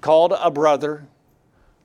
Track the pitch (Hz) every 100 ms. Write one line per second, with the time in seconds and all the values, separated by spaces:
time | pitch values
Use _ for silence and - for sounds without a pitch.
0 | 147 160 175 196 170 143 156 139 147 151
1 | 143 _ _ _ _ _ _ _